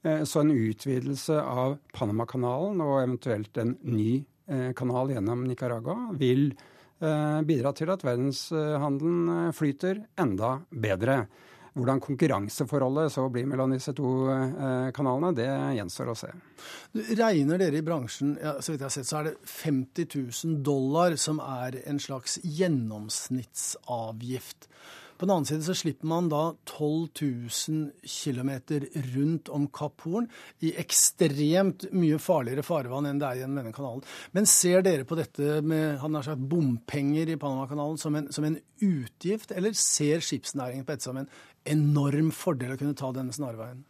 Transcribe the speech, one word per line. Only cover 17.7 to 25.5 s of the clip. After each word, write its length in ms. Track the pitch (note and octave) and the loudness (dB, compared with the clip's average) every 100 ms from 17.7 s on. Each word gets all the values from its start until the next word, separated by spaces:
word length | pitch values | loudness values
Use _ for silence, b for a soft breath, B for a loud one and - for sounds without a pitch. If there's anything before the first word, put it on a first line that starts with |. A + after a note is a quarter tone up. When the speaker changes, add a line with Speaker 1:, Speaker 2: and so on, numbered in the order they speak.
| D3 | 2
Speaker 2:
i 60 | |
bransjen, 540 | D#3 E3 A#2+ - C#3+ D3 | 0 -2 -4 -2 -2 0
ja, 120 | D3+ | -4
så 160 | C#3+ B2+ | -4 -6
vidt 80 | D3+ | -6
jeg 80 | C3+ | -4
har 20 | |
sett, 160 | C#3 B2 | -6 -4
så 120 | D#3 | -4
er 40 | |
det 180 | D#3 - - | -4 -8 -14
femti 600 | - D#3+ C3+ C3 - E3 | -6 0 0 0 -4 -4
tusen 540 | C#3+ B2+ A2+ E3 D#3 | -4 -6 -4 -2 0
dollar 560 | C3+ C#3 C3 D#3 F3+ D3+ | 2 2 2 4 4 2
som 220 | - D3+ | -2 -2
er 440 | C3 B2+ B2+ B2+ - | -4 -6 -6 -8 -4
en 120 | C#3+ | -6
slags 400 | - C3+ - - | -4 -8 -6 -6
gjennomsnittsavgift. 2250 | E3+ D3+ F#3 C#3 A2 G#2+ G#2+ - - B2+ A#2 - - - - A#2+ A2+ A2 A#2+ B2+ - - - B B B B B | -6 0 2 2 0 -6 -6 -8 -4 -4 -4 -8 -8 -8 -6 -6 -6 -8 -6 -8 -8 -18 -20 B B B B B
På 80 | F#3 | 2
den 80 | |
annen 120 | F#3 | 2
side 160 | C#3 | 2